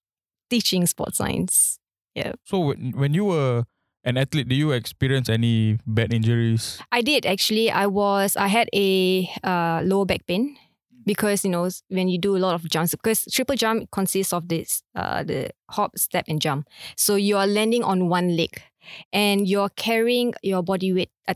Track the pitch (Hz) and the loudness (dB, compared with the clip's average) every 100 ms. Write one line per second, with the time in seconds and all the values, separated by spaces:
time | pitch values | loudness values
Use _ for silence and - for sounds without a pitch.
0 | _ _ _ _ _ 240 - 190 175 - | _ _ _ _ _ 0 0 0 0 -2
1 | - - 196 - 185 - - - _ _ | -6 -4 -2 -2 0 0 0 -2 _ _
2 | _ - - - - 196 156 - 127 123 | _ -8 -6 -8 -4 0 0 0 -4 -2
3 | 143 160 208 165 135 120 117 _ _ _ | 0 2 2 2 2 0 -2 _ _ _
4 | - 123 135 156 120 131 151 127 - - | -2 0 0 -2 0 0 2 0 -4 -2
5 | 135 135 123 110 117 113 110 107 - 110 | 0 2 2 2 4 4 2 0 0 0
6 | 113 117 113 117 117 113 - - - 247 | 2 2 2 2 2 0 -2 -10 -2 0
7 | 233 285 - 190 - 214 226 - 202 196 | 2 2 2 0 0 2 2 2 0 2
8 | 202 196 196 - 196 220 233 202 196 190 | 2 2 0 0 2 2 2 2 2 2
9 | 185 185 185 - - 180 170 165 165 196 | 2 2 0 -4 -2 0 0 0 0 0
10 | 190 180 - 180 277 285 _ _ _ _ | 0 -2 -2 -2 -2 -6 _ _ _ _
11 | - 208 208 202 196 175 180 185 - 185 | -4 0 0 0 0 0 -2 -4 -6 -2
12 | 185 180 202 196 185 170 165 160 170 - | 0 0 0 2 2 0 -2 -2 -2 -2
13 | - 220 - - 254 269 226 226 - - | -2 -2 -2 -4 -2 0 0 0 -4 -4
14 | 190 190 190 175 170 165 - - - - | -2 -2 -2 -4 -2 -4 -4 -6 -6 -8
15 | 90 - 147 135 - - _ - 208 - | -4 -4 -4 -4 -6 -10 _ -4 -4 -2
16 | - 180 - 156 156 143 151 - - - | -4 -2 -2 -2 -2 -2 -6 -14 -18 -4
17 | - 202 202 202 196 208 220 240 233 185 | 0 2 2 2 2 2 2 0 0 0
18 | 180 175 180 170 170 - - _ - - | 2 2 2 0 -2 -6 -20 _ -20 -20
19 | - 208 208 202 196 202 202 - 220 226 | -6 0 2 2 2 0 0 -4 -2 0
20 | 233 247 240 - 196 190 175 190 185 185 | 2 2 0 -2 -2 -2 0 -2 0 0
21 | - _ - | -2 _ -8